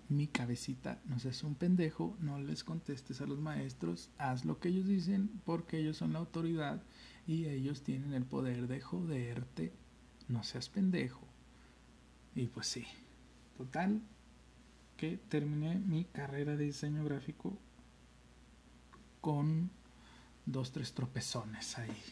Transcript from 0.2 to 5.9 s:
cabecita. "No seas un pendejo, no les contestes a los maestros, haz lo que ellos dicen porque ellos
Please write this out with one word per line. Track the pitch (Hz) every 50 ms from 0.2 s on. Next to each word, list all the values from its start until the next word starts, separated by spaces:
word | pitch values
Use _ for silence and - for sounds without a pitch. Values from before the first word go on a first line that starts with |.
| 147 147
cabecita. | - - 123 120 120 - - - 131 - - 135 - - -
"No | - 131 120
seas | 120 131 123 - -
un | 151 143
pendejo, | - 175 175 180 180 170 156 - - 165 - 208 -
no | 165 147 139 139
les | 139 147 156 - -
contestes | - 160 165 - - 143 127 - - - 131
a | 143
los | 143 139 143
maestros, | 151 156 147 143 135 135 127 - 165 170 175 - - - - -
haz | 143 131 127 127 156
lo | 156 156 -
que | - 175
ellos | 180 190 190 196
dicen | 202 190 165 175 202 190 196 214 - 185 -
porque | - 165 165 165 - - 160
ellos | 156 156